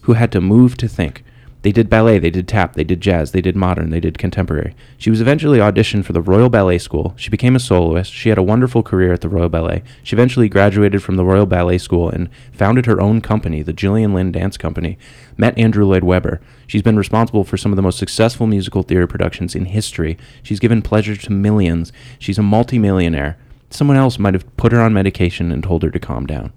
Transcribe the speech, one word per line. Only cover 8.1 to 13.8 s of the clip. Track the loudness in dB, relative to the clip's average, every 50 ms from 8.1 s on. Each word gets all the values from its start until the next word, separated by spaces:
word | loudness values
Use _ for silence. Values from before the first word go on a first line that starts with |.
| -10
She | -4 0 0
had | 2
a | 2 2
wonderful | 2 2 0 0 2 0 -2 -2
career | 0 0 0 2 2 0
at | 0
the | -2 -4
Royal | -2 -2 -2 0
Ballet. | -2 -2 -2 -2 -4 -6 -8 -12 -20 -20 -10
She | -2 2
eventually | 2 2 2 4 2 0
graduated | 2 4 2 2 4 4 2 2 2 2 -2
from | -4 -2 -2
the | 0 2
Royal | 2 4 4 4
Ballet | 2 2 0 0 0 0 -2
School | -2 -2 -2 0 0
and | -2 -4 -6 -6 -8 -10 -18 -20 -20 -6
founded | -2 0 2 2 2 2
her | 2 0 2
own | 2 2 0 0
company, | 0 -2 -4 -2 -2 -4 -6 -6 -6
the | -6 -8
Gillian | -4